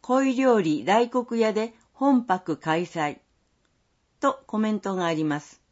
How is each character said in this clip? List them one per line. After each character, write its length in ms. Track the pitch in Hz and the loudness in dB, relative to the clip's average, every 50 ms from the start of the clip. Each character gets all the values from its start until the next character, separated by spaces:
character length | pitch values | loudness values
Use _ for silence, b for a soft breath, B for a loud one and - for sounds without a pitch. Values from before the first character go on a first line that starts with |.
鯉 340 | - - 247 262 269 269 254 | -2 0 0 2 2 2 0
料 260 | 240 269 262 240 214 | 2 4 4 4 4
理 220 | 175 160 151 127 110 | 2 0 -2 -2 0
大 260 | 156 196 226 240 240 | 2 2 2 2 2
黒 300 | - 254 233 - 233 226 | -2 -4 -4 -2 -2 0
屋 140 | 220 220 202 | 0 0 0
で 200 | 214 220 233 b b b b _ | -2 -4 -4 b b b b _
本 300 | - 269 277 277 247 233 | -2 2 4 4 2 2
泊 340 | - 185 185 - - 156 | 0 -4 -4 -2 -6 -8
開 280 | - - 160 156 170 175 | -6 -2 -2 -2 -2 -2
催 340 | - - 170 151 147 127 - _ _ _ _ _ _ _ _ _ _ _ _ _ _ _ _ _ _ _ _ | -4 -6 -6 -6 -6 -6 -10 _ _ _ _ _ _ _ _ _ _ _ _ _ _ _ _ _ _ _ _
と 240 | - 277 - - _ | -2 -2 -2 -2 _
コ 100 | - - | -8 -4
メ 140 | 214 220 214 | -2 -2 -2
ン 80 | 214 196 | -2 -4
ト 160 | - 202 190 | -4 -4 -4
が 100 | 185 175 | -2 -2
あ 80 | 165 165 | -2 -2
り 100 | 156 156 | -2 -2
ま 160 | 156 143 147 | -2 -4 -4
す。 220 | - - - _ _ _ | -8 -14 -20 _ _ _